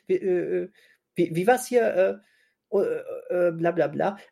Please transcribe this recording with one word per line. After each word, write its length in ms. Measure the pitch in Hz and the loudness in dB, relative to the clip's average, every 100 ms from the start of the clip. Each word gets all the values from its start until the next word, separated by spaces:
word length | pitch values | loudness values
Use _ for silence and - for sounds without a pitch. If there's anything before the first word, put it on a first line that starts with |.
| - | -2
wie, 80 | |
äh, 560 | 185 196 180 156 180 185 _ _ _ _ | -2 0 -2 -2 -4 -6 _ _ _ _
wie, 200 | - 175 | -4 -2
wie 120 | 165 185 | 0 2
war's 200 | 247 - | 2 2
hier? 280 | 247 220 | 2 2
Äh, 200 | - 190 202 _ _ _ _ _ | 2 0 0 _ _ _ _ _
äh, 40 | 190 - 156 - - - 180 175 | -2 0 -4 -8 -12 -4 0 0
äh, 40 | |
bla, 180 | 165 165 | 0 0
bla, 140 | 175 147 | 0 0
bla. 280 | 147 170 208 - | 0 -4 -4 -6